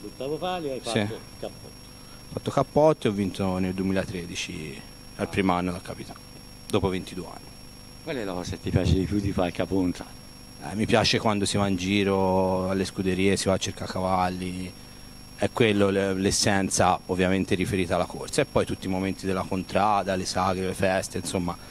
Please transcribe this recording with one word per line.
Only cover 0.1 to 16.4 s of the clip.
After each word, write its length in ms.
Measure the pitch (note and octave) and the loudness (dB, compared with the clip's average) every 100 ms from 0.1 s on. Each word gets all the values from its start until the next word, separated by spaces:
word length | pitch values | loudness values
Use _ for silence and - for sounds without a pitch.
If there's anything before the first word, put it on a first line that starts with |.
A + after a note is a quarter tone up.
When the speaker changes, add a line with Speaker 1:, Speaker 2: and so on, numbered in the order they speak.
| - C3 D3+ | -10 -6 -4
Speaker 1:
palio 380 | F3+ F3+ D3 | -4 -4 -4
hai 80 | B2+ | -6
Speaker 2:
Sì. 160 | A#2 A#2 | -2 0
Speaker 1:
fatto 200 | G#2 G#2 - - | 0 -4 -12 -12
cappotto? 280 | A2 - - | -12 -12 -18
Speaker 2:
Ho 680 | - - - - - - | -18 -20 -20 -20 -20 -12
fatto 180 | - - | -8 -2
cappotto 560 | C#3+ C3+ D3 D#3 D3+ A2 | 0 2 4 4 4 0
e 20 | |
ho 40 | |
vinto 440 | G2+ F#2+ F2+ F#2+ F#2 | 0 0 0 -2 0
nel 160 | F#2 | -2
duemilatredici 1080 | F#2+ F#2+ F#2+ F2+ F#2 F2 F2+ - F2 D#2 C2+ - - - - | 0 0 0 -2 -6 -8 -8 -8 -8 -10 -12 -16 -18 -16 -8
al 140 | G2+ | -2
primo 240 | G2+ F#2+ | 2 2
anno 180 | F2+ F2+ | 2 0
da 80 | F2 | -4
capitano, 400 | - - - - - - - - - | -10 -12 -12 -16 -18 -20 -20 -18 -4
dopo 220 | G#2 F#2+ | 0 0
ventidue 360 | F#2 F2+ F#2 E2+ | -2 -6 -10 -12
anni. 200 | - - - - - - - | -14 -18 -18 -20 -20 -20 -14
Speaker 1:
Qual 120 | D#3+ C#3 | -8 -6
è 60 | G2+ | -4
la 80 | |
cosa 180 | F2+ F2 | -4 -6
che 100 | F2+ | -6
ti 80 | F#2+ | 0
piace 260 | F#2+ E2+ F#2 | 2 4 4
di 100 | E2+ | 2
più 160 | G#2 | 0
di 100 | G2 | 0
fare 160 | F#2+ F2+ | 0 0
il 60 | |
capo 220 | - F2 F#2+ | 0 0 2
contrario? 420 | F2+ - - - - - - - C#2+ | 0 -2 -8 -14 -18 -20 -20 -14 -8
Speaker 2:
Eh, 60 | G2 | -2
mi 100 | A2+ | 4
piace 340 | A#2 G#2 A#2 | 4 4 2
quando 260 | A2+ G2+ G2 | 2 2 2
si 100 | G#2 | 2
va 120 | G2+ | 2
in 80 | F#2+ | 0
giro 920 | F2+ G2+ G2 F#2+ F#2+ F#2 F#2 F#2 F#2 | 2 4 4 4 4 4 4 2 0
alle 140 | G2 | 0
scuderie, 540 | F#2 - F#2+ F2+ G2 F#2 | -2 -2 0 2 2 4
si 100 | - | 2
va 60 | |
a 40 | F#2 | 0
cercare 320 | - - F2+ | -2 -6 -8
cavalli, 800 | F#2 F#2 F#2 F2+ F2+ F#2 F2+ F2+ - - - - - - - | -4 0 2 0 -2 -6 -6 -10 -12 -18 -20 -20 -18 -18 -2
È 100 | G2+ | -2
quello 380 | - A2+ G2+ G2 | 4 4 6 4
le-, 240 | G2 G2 | 4 2
l'essenza 840 | F#2+ F#2+ F2 | 2 2 2